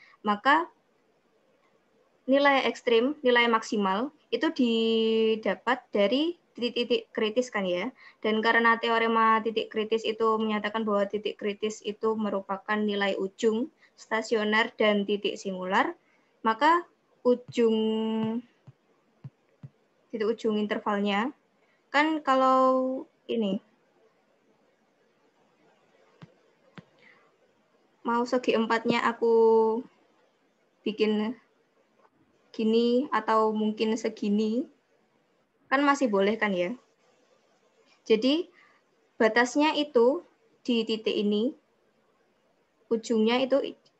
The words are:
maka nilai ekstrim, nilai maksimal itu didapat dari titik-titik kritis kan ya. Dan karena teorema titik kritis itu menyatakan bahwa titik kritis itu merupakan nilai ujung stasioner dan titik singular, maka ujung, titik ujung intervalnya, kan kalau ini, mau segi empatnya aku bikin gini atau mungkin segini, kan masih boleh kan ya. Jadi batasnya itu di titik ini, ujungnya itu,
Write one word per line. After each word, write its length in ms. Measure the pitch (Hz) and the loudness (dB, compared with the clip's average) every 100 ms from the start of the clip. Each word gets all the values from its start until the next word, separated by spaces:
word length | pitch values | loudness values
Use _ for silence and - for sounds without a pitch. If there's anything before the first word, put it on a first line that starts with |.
| - _ | -20 _
maka 480 | 214 202 269 311 339 _ _ _ _ _ _ _ _ _ _ _ _ _ _ _ | -4 0 2 2 0 _ _ _ _ _ _ _ _ _ _ _ _ _ _ _
nilai 400 | - 277 285 269 | 0 2 4 2
ekstrim, 560 | 233 233 - 226 254 302 | 0 -4 0 2 2 0
nilai 240 | 247 240 233 | 0 2 2
maksimal 560 | 226 - 214 196 196 285 - _ | 0 -2 -2 0 -2 -4 -10 _
itu 160 | 254 320 | -2 -2
didapat 1400 | 311 240 226 226 226 220 220 220 220 220 190 - 269 - | 0 0 0 0 0 0 2 0 0 -4 -4 -4 -4 -2
dari 400 | 208 202 262 330 - _ - | 0 0 0 -2 -6 _ -8
titik-titik 560 | 240 233 240 226 - | -6 -4 -2 -2 -4
kritis 400 | - 214 233 247 | -4 -2 -2 -2
kan 160 | 208 185 | -4 -4
ya. 240 | 175 233 - - _ | -4 -6 -10 -20 _
Dan 160 | 220 214 | -2 0
karena 400 | 226 226 233 226 | 2 4 2 2
teorema 640 | 233 226 226 226 226 220 | 0 0 2 2 2 2
titik 240 | 226 220 220 | 0 -4 -4
kritis 400 | 220 214 226 220 | -6 -2 -2 -2
itu 320 | 220 226 220 | -2 0 0
menyatakan 480 | 220 208 214 220 214 | 0 -2 -4 -4 -2
bahwa 160 | 202 | 0
titik 320 | 202 208 208 - | 0 -4 -6 -6
kritis 480 | 202 202 214 214 | -8 -6 -6 -6
itu 320 | 208 208 220 220 | -10 -4 -4 -2
merupakan 640 | 202 196 - 190 - 214 | -4 -4 -6 -8 -4 -2
nilai 320 | 208 202 196 - | -2 0 -2 -2
ujung 480 | 190 - 226 220 311 _ _ - | -6 -2 0 0 -4 _ _ -20
stasioner 720 | - 220 220 220 208 214 226 - | -6 -6 -2 -2 2 0 0 0
dan 240 | 214 208 | 2 2
titik 320 | 202 202 202 - | 0 -4 -4 -6
singular, 560 | 196 185 185 208 320 349 _ _ _ _ | -8 -8 -2 0 0 -4 _ _ _ _
maka 480 | 226 226 302 349 - _ _ _ 247 | -4 2 2 2 -2 _ _ _ 0
ujung, 480 | 247 - - 226 220 220 220 220 220 220 233 - _ - - _ _ _ _ - - _ _ - _ _ _ _ | 0 -2 0 2 2 0 -2 -4 -4 -4 -6 -10 _ -20 -20 _ _ _ _ -20 -20 _ _ -20 _ _ _ _
titik 160 | 220 | -4
ujung 320 | 208 233 220 214 | -4 -2 -2 -2
intervalnya, 720 | 208 214 220 202 202 202 254 - _ _ _ _ _ | -2 -4 -4 -2 0 -2 -4 -8 _ _ _ _ _
kan 320 | 277 311 311 | 2 2 0
kalau 800 | 277 262 262 262 262 262 262 262 - _ - | 0 2 4 4 4 2 0 -6 -10 _ -6
ini, 320 | 233 202 190 - _ _ _ _ _ _ _ _ _ _ _ _ _ _ _ _ _ _ _ _ _ _ _ _ _ - _ _ _ _ - - _ _ _ _ _ _ _ _ _ _ _ | -2 -2 -4 -8 _ _ _ _ _ _ _ _ _ _ _ _ _ _ _ _ _ _ _ _ _ _ _ _ _ -20 _ _ _ _ -20 -20 _ _ _ _ _ _ _ _ _ _ _
mau 240 | 254 240 | -4 -2
segi 320 | 247 254 - 220 | 0 0 0 0
empatnya 480 | 226 226 240 233 | 0 -2 0 0
aku 800 | 233 233 233 226 226 226 220 226 - _ _ _ _ _ _ _ _ _ | -2 -2 2 4 6 4 2 -2 -8 _ _ _ _ _ _ _ _ _
bikin 560 | 214 208 214 214 214 254 _ _ _ _ _ _ _ _ _ _ _ | -8 -2 0 0 -4 -8 _ _ _ _ _ _ _ _ _ _ _
gini 560 | - 220 226 240 247 294 | -4 0 2 2 2 0
atau 400 | 214 214 220 220 | -4 0 2 2
mungkin 480 | 214 214 214 220 233 | 0 -2 -2 -2 -2
segini, 640 | 226 214 208 208 214 233 - _ _ _ _ _ _ _ _ _ _ | -4 -4 -2 0 0 -2 -6 _ _ _ _ _ _ _ _ _ _
kan 160 | 269 | 2
masih 240 | 285 285 254 | 2 2 2
boleh 320 | 196 196 220 | 2 0 0
kan 160 | 208 | -2
ya. 160 | 180 175 247 _ _ _ _ _ _ _ _ _ _ _ _ - | -2 -2 -6 _ _ _ _ _ _ _ _ _ _ _ _ 0
Jadi 400 | 220 254 311 359 _ _ _ _ _ _ - | 2 2 0 -4 _ _ _ _ _ _ 0
batasnya 560 | 220 233 254 294 302 | 2 2 2 2 0
itu 480 | 294 294 233 240 339 - _ _ _ | 0 0 2 2 2 -6 _ _ _
di 240 | - 233 220 | -2 -2 -2
titik 320 | 220 208 - | -4 -4 -2
ini, 320 | 208 208 247 - _ _ _ _ _ _ _ _ _ _ _ _ - | 0 0 -2 -6 _ _ _ _ _ _ _ _ _ _ _ _ -4
ujungnya 480 | 226 - 220 220 247 | -4 0 2 2 2
itu, 320 | 262 269 - - _ | 2 0 -2 -10 _